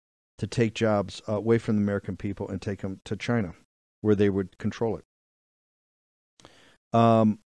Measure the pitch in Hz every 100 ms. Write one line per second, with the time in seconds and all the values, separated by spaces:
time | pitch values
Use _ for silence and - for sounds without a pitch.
0 | _ _ _ - 104 - 113 - 113 104
1 | 95 - - 104 110 117 - 107 101 101
2 | - 92 104 95 101 98 - 98 98 95
3 | - 104 - 120 90 - _ _ _ _
4 | 107 101 104 98 92 - 107 - 117 90
5 | - _ _ _ _ _ _ _ _ _
6 | _ _ _ _ - _ _ _ _ 117
7 | 117 113 110 104 _